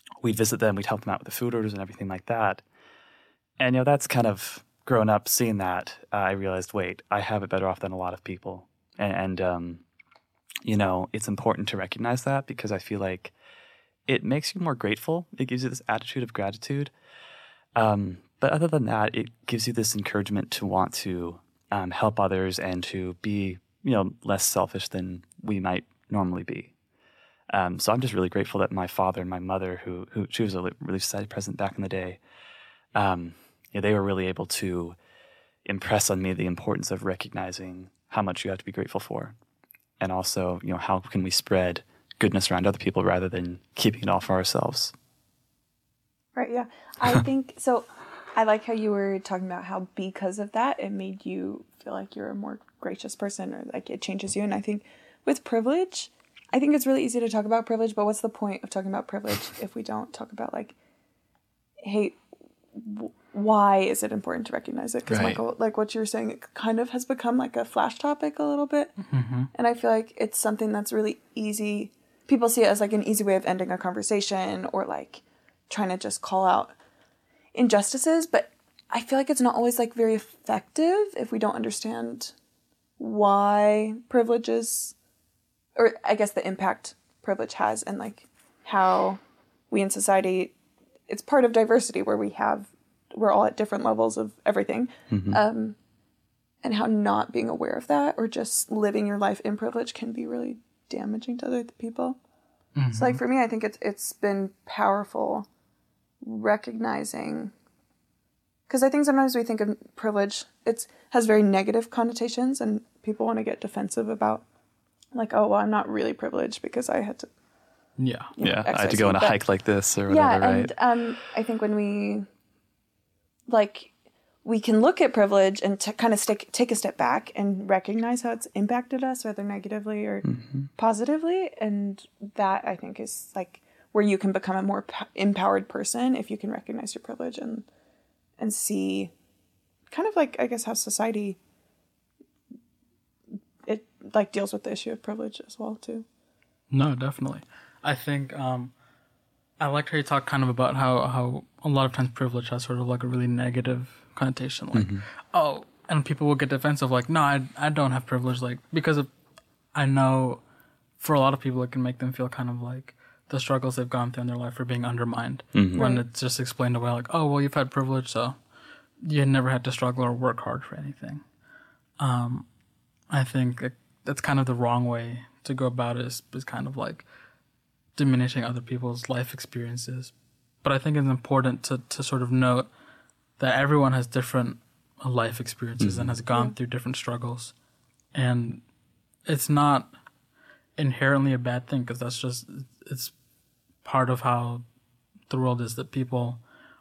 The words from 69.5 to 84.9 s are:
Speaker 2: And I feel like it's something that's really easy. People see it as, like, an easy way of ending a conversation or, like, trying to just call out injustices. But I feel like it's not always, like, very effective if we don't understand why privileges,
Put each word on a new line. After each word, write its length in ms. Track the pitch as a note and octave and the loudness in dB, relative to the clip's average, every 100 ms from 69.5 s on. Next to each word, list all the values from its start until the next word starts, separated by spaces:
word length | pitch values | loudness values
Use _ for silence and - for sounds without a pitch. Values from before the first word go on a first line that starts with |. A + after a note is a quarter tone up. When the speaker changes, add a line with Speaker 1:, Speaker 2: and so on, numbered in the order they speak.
| - | 0
Speaker 2:
And 120 | A#3+ | 0
I 60 | A#3+ | 2
feel 160 | A#3 | 2
like 220 | A3 A3+ - | 2 0 -4
it's 200 | G#3+ - | -4 0
something 340 | A3 G#3+ A3 | -2 0 0
that's 200 | G#3 G#3 | -2 -2
really 280 | A3 G#3+ - _ - | 0 0 -4 _ -6
easy. 560 | G#3+ G#3+ G#3 G#3 G#3+ _ _ _ - | -4 -2 -2 -4 -6 _ _ _ 2
People 220 | C4+ A#3 | 4 4
see 140 | A#3 | 6
it 40 | G#3+ | 6
as, 140 | G#3 | 6
like, 100 | G#3 | 4
an 120 | G#3+ | 2
easy 200 | G3+ G#3+ | 2 2
way 120 | G3+ F#3 | 4 4
of 100 | - | 2
ending 260 | F#3 F#3 | -2 -2
a 60 | F3+ | -2
conversation 880 | F#3 F#3 G3+ G#3 G3+ F#3+ F#3 G#3 F#2 | -4 -4 0 0 0 -2 -2 -4 -4
or, 100 | F#3+ - | -4 -4
like, 360 | D2+ C#2 - _ _ _ _ _ | -6 -10 -18 _ _ _ _ _
trying 200 | - G3 | -4 -2
to 80 | F#3 | -2
just 240 | G#3+ - | -4 -6
call 240 | - F#3+ F#3+ | -2 2 4
out 260 | F3+ - - - _ _ _ _ _ _ | 4 2 -8 -20 _ _ _ _ _ _
injustices. 720 | - A#3+ G#3+ G3+ C4 D#4+ E4 E4 | 2 4 6 4 0 2 2 4
But 260 | - - _ _ - _ | 0 0 _ _ -20 _
I 120 | A#3 | -6
feel 180 | A#3 C4+ | 0 0
like 100 | C4+ | 2
it's 120 | D4 | 4
not 140 | B3 - | 4 4
always, 220 | A#3+ A#3+ | 2 2
like, 160 | A#3 | 0
very 220 | A#3 A3+ A3 | 2 2 2
effective 840 | - - - A3 - - E4 F#4+ G#4 - | -2 -16 -4 -4 -2 2 4 4 2 -2
if 160 | A3+ | -4
we 60 | A3 | 0
don't 160 | G#3+ - | 0 0
understand 800 | A3+ G#3 A3 A#3 A#3 A#3+ - - _ _ _ _ _ _ | -4 -4 -6 -4 -6 -8 -12 -16 _ _ _ _ _ _
why 960 | A3+ G#3+ G3+ G3+ G3+ G#3 G#3 G#3+ A3 A3 - | -6 2 4 6 6 6 6 4 0 -6 0
privileges, 840 | B3+ A#3 A#3 A#3 A3+ A#3 - - | 2 4 2 2 -2 0 -4 -6